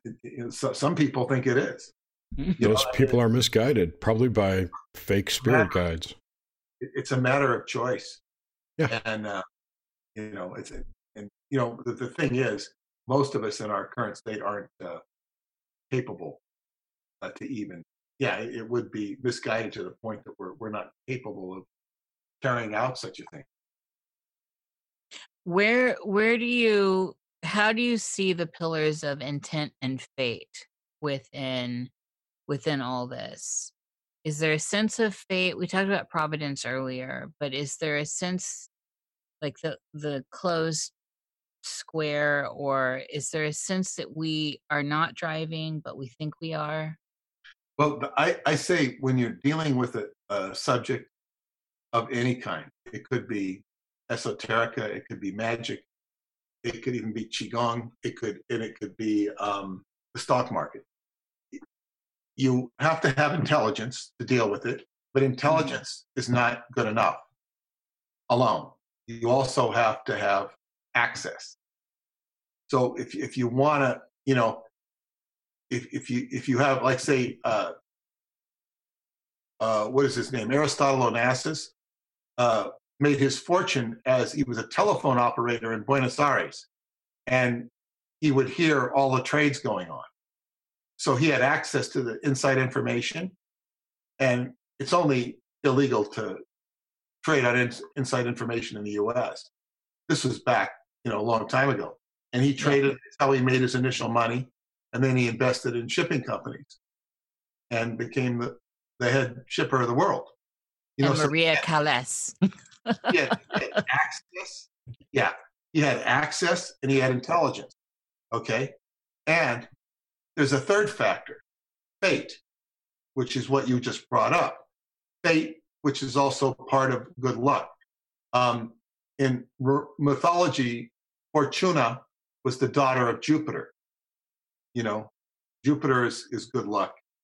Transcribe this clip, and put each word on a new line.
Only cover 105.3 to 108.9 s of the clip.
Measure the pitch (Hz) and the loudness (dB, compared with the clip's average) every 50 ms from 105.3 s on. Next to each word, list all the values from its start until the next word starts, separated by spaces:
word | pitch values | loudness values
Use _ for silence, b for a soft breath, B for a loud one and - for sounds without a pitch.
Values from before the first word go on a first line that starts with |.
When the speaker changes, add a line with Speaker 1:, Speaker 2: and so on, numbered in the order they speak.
| 113 113 127 127 127 - - 127 120 | 0 2 2 2 2 0 -2 -4 -4
Speaker 1:
in | 120 117 | -4 -4
shipping | - - 175 165 - 160 135 - | -2 -2 -2 0 0 0 -2 -2
companies | 123 110 - - 101 - - - _ - _ _ _ _ _ _ _ _ _ _ _ _ _ _ _ _ _ _ _ | -4 -6 -6 -6 -10 -12 -12 -16 _ -20 _ _ _ _ _ _ _ _ _ _ _ _ _ _ _ _ _ _ _
and | 120 113 113 117 113 | -2 -2 0 -2 -4
became | 117 120 113 - 139 127 123 120 117 | -6 -8 -4 -2 0 0 0 0 -2
the, | 120 - - - _ _ _ _ _ _ | -4 -6 -8 -12 _ _ _ _ _ _